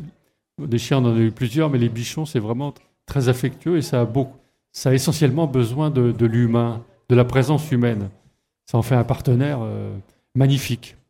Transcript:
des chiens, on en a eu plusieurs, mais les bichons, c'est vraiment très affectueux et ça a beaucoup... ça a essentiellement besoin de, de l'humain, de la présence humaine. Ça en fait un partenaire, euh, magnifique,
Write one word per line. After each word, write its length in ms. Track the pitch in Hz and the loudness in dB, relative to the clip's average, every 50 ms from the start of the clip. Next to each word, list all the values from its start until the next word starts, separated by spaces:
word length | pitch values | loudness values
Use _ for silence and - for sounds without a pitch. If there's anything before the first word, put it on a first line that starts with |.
| 147 - - _ _ _ _ _ _ _ _ - | -10 -14 -18 _ _ _ _ _ _ _ _ -12
des 200 | 143 - 117 117 | -8 -4 -4 -2
chiens, 200 | 113 - 147 135 | -2 0 0 2
on 80 | 123 | 2
en 100 | 120 113 | 2 4
a 40 | 113 | 4
eu 100 | 113 113 | 2 2
plusieurs, 400 | 107 - 127 113 117 156 160 151 | 0 -2 -4 -4 0 0 0 0
mais 80 | 139 127 | 2 0
les 100 | 120 117 | 0 0
bichons, 380 | 110 117 120 - - 156 156 | -2 -4 -8 -8 -6 -8 -8
c'est 120 | 151 - 123 | -4 -4 -4
vraiment 340 | 104 107 117 123 143 143 - - _ _ _ _ _ | -4 -4 -4 -4 -6 -8 -10 -12 _ _ _ _ _
très 220 | - - 143 123 123 | -6 -2 0 2 2
affectueux 500 | 123 123 - 127 - - - 170 180 160 | 2 2 0 -4 -6 -4 -4 -2 -2 -2
et 40 | 131 | -2
ça 200 | - - 123 120 | 0 0 0 0
a 20 | |
beaucoup... 320 | 113 117 139 131 - - - _ _ _ _ _ _ - | 0 0 -2 -2 -4 -6 -18 _ _ _ _ _ _ -10
ça 180 | - - 135 | -4 0 2
a 40 | 131 | 2
essentiellement 520 | 131 131 165 147 - 160 131 123 160 165 | 2 2 0 0 2 2 2 2 2 0
besoin 440 | 143 131 127 120 110 123 143 156 151 | 0 0 0 0 0 0 -2 -2 -2
de, 220 | 135 127 123 120 110 | 0 2 2 2 2
de 140 | 110 120 | 2 0
l'humain, 560 | 113 117 120 120 113 117 120 117 117 113 117 - _ _ _ _ - | 2 2 2 2 2 2 2 0 0 -4 -8 -12 _ _ _ _ 2
de 60 | 123 | 4
la 100 | 123 120 | 4 4
présence 460 | 120 123 135 123 135 156 151 151 - | 4 2 0 2 2 0 0 0 0
humaine. 400 | 135 120 120 120 113 104 98 98 - _ _ _ _ _ _ _ _ _ _ | 0 0 2 0 0 -2 -6 -8 -10 _ _ _ _ _ _ _ _ _ _
Ça 140 | - - 120 | -2 0 0
en 40 | 113 | 2
fait 120 | - 139 | 2 2
un 100 | 120 117 | 2 2
partenaire, 540 | 123 127 - - 139 123 120 139 147 143 123 113 | 0 -2 -2 0 2 2 2 2 0 -2 -4 -6
euh, 300 | 110 104 104 104 104 101 98 - _ _ _ _ _ - | -6 -8 -8 -8 -10 -10 -12 -14 _ _ _ _ _ 0
magnifique, 600 | 127 135 131 143 135 - - 120 - - - - - _ _ | 2 4 4 4 2 0 -4 -6 -6 -8 -14 -20 -20 _ _